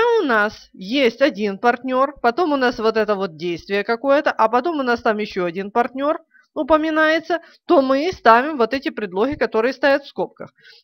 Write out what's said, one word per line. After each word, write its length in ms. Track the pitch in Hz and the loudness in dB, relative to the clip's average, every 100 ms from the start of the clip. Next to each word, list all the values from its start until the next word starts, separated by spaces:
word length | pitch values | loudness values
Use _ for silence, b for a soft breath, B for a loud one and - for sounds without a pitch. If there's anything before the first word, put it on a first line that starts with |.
| 466 466 | 2 2
у 20 | |
нас 480 | 311 220 208 - - | 2 2 0 -4 -20
есть 480 | - 185 269 247 226 | -16 -6 0 0 2
один 360 | 185 196 208 190 | -2 0 -6 -2
партнер, 640 | 240 247 262 254 277 294 | 0 0 -2 -2 -2 0
потом 320 | 233 233 349 | -2 0 0
у 40 | 285 | 0
нас 200 | 247 240 | 0 0
вот 180 | 220 220 | -2 0
это 200 | 214 202 | 0 -2
вот 220 | 190 156 | -4 -6
действие 460 | 175 165 - 196 | -8 -8 -4 -4
какое-то, 480 | 202 233 277 277 302 | -2 -2 2 2 2
а 160 | - 330 | 0 2
потом 320 | 240 339 311 | 2 0 -4
у 40 | |
нас 180 | 254 240 | -2 -2
там 160 | 247 214 | 0 -2
еще 280 | 214 - 175 | -4 -4 -4
один 260 | 175 196 | -4 -4
партнер 480 | 226 247 254 285 330 _ b b | -2 -2 -2 -4 -4 _ b b
упоминается, 840 | - 302 311 311 311 311 320 320 330 B B - | -6 0 2 2 0 2 0 -2 -6 B B 0
то 160 | 320 | 2
мы 300 | 262 269 330 | 4 2 0
ставим 440 | 370 233 226 285 302 | 0 4 4 4 -2
вот 180 | 220 269 | -2 -2
эти 140 | 285 | -6
предлоги, 440 | - 208 180 247 | -6 -6 -2 -2
которые 400 | 294 247 220 233 | -2 -2 0 -2
стоят 300 | 262 285 277 | 0 0 0
в 60 | 285 | -2
скобках. 440 | - 175 - - _ b b | -8 -8 -8 -20 _ b b